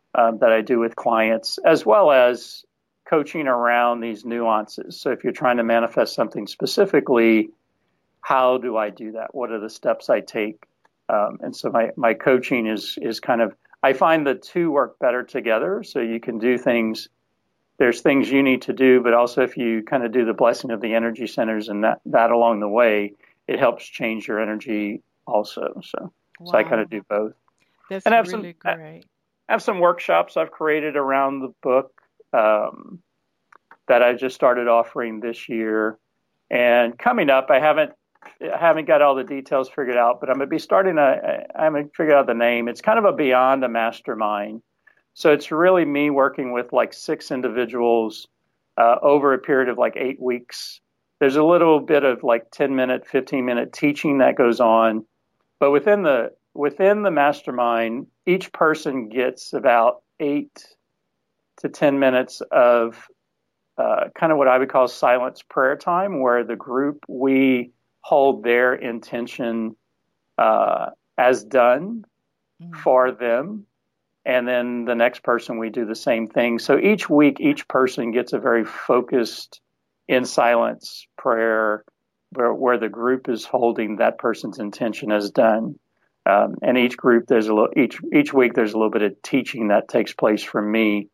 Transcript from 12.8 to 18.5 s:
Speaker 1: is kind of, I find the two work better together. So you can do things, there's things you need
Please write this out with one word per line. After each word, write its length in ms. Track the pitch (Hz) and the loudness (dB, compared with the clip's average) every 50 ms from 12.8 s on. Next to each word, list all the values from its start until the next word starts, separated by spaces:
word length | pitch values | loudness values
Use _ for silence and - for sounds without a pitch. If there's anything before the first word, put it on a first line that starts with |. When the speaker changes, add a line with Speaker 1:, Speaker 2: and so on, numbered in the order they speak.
| - - - - | -8 -10 -12 -8
Speaker 1:
is 200 | - 113 110 - | -8 -8 -8 -8
kind 200 | - - 127 117 | -4 -2 0 0
of, 120 | 117 98 - _ _ _ _ - | 0 -2 -2 _ _ _ _ -2
I 100 | - 135 | 0 0
find 340 | 131 - 190 165 160 160 147 | 2 2 2 2 2 2 0
the 80 | 139 127 | -2 -4
two 360 | 131 - - - 180 170 160 | -4 -8 -8 -4 -2 -2 0
work 280 | 143 143 123 107 _ - | 0 0 0 -2 _ -2
better 240 | 139 123 120 123 | -2 -2 -2 -2
together. 600 | 120 _ - 127 113 113 110 113 147 180 196 233 | -6 _ -8 -6 -2 -2 -2 0 0 -2 -6 -6
So 180 | 214 - - 127 | -8 -8 -6 -4
you 200 | 120 113 113 117 | -4 -4 -4 -6
can 180 | - 127 113 107 | -6 -8 -8 -2
do 200 | 110 123 123 120 | 0 0 0 0
things, 500 | - 135 120 117 113 110 110 - - _ _ _ _ _ _ _ _ _ _ _ _ _ _ - | 0 0 0 0 0 -2 -4 -8 -12 _ _ _ _ _ _ _ _ _ _ _ _ _ _ 0
there's 220 | 127 120 117 - | 0 0 0 0
things 300 | - 156 139 135 110 113 | 0 2 2 2 0 2
you 120 | 135 135 | 2 2
need 200 | 139 131 | 2 2